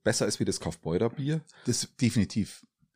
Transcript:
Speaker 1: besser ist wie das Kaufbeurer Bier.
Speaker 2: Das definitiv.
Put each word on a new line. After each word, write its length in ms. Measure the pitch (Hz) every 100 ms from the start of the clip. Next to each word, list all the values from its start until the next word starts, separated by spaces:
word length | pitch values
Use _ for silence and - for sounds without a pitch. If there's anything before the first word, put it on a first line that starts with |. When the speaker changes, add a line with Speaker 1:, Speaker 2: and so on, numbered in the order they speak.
Speaker 1:
besser 240 | 107 - 104
ist 120 | -
wie 60 |
das 160 | 98 -
Kaufbeurer 500 | - - 80 90 117
Bier. 300 | 123 139 156 - - -
Speaker 2:
Das 220 | 117 - -
definitiv. 640 | 120 110 92 110 92 - - _ _